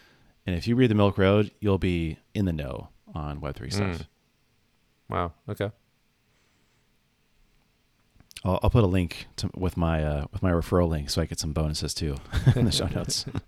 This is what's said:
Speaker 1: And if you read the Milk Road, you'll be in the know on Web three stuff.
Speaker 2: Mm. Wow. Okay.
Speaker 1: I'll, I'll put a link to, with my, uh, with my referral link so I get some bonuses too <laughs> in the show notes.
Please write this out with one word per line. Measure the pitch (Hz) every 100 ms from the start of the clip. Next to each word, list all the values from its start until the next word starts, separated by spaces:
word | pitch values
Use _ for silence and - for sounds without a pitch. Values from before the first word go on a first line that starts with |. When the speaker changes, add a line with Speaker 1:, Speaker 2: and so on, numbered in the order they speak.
| _ _ _ _ -
Speaker 1:
And | 87
if | 113
you |
read | 117 127
the | 104
Milk | 101 95
Road, | 95 104 104 -
you'll | 104 95
be | 92 87 80 - _
in | 110 95
the |
know | 80 69 57 - _ -
on | 82 73 73
Web | 71
three | - -
stuff. | 98 98 85
Speaker 2:
Mm. | 80 _ _ _ _ _ _ _ _ _ -
Wow. | 92 87 - -
Okay. | 104 101 - _ _ _ _ _ _ _ _ _ _ _ _ _ _ _ _ _ _ _ _ _ _ _ _ - -
Speaker 1:
I'll, | 95 92
I'll | 104
put | 123
a | 95
link | 92 85 - - -
to, | 92 -
with | 90 -
my, | 82 80
uh, | 76 73 71
with | -
my | 95
referral | 85 - 90 85
link | 80 71
so | -
I | 80
get | 80
some | 78
bonuses | 76 78 76 76
too | - 76 - - -
<laughs> | - 127
in |
the | 117
show | - 95
notes. | - 82 - - -